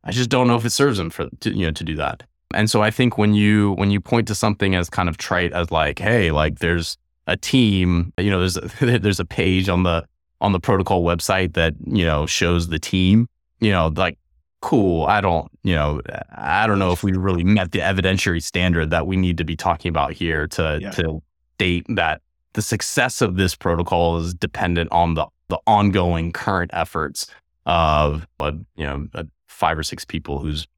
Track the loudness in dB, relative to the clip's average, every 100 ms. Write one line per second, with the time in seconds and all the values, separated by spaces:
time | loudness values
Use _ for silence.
0 | -4 -2 0 2 4 2 0 2 2 2
1 | -4 -6 -10 -6 -4 -2 -2 -2 -6 -4
2 | -4 -6 -16 _ _ -2 0 2 2 2
3 | 0 2 2 4 4 4 2 2 0 0
4 | 0 0 0 0 0 0 0 0 0 -2
5 | -2 -2 -2 0 0 -2 -2 0 0 0
6 | 0 2 2 2 0 0 -2 0 -2 -10
7 | _ _ -6 -6 0 2 4 4 2 2
8 | -2 -4 0 0 0 -2 -8 -2 0 2
9 | 0 -2 -4 0 2 2 2 2 2 0
10 | -4 _ _ _ 0 0 2 0 2 0
11 | 2 0 0 0 0 0 0 -2 -4 0
12 | 2 0 -2 0 2 2 0 -4 -2 2
13 | 4 4 4 _ _ _ 0 2 0 0
14 | -2 -2 _ _ _ _ 0 2 2 2
15 | 2 2 2 0 -4 _ -2 0 0 -2
16 | -6 -12 -12 -10 -2 0 2 2 2 0
17 | 0 0 0 0 2 2 2 -2 0 0
18 | 0 0 0 -2 -2 0 2 2 2 0
19 | 0 0 0 0 -4 -2 -2 -2 -2 -2
20 | -2 -2 -2 -2 -2 -2 -2 -2 -4 -4
21 | -4 -4 -10 _ _ _ 0 0 -2 -2
22 | 0 -2 _ _ _ -6 -4 -4 -2 -2
23 | -2 0 0 2 0 0 -2 0 0 0
24 | 2 0 -4 -4 -6 -4 -2 0 0 0
25 | 2 0 -4 _ _ -4 2 4 4 2
26 | 2 0 -4 -4 -2 -2 -2 -4 -6 -4
27 | -6 -6 -12 -14 _ _ -2 2 4 4
28 | 2 0 -8 _ -6 -6 -14 -10 -8 -6
29 | -10 -12 -16 _ _ -2 0 0 -4 -10
30 | -10 -10 -6 -8 -6 -6 -8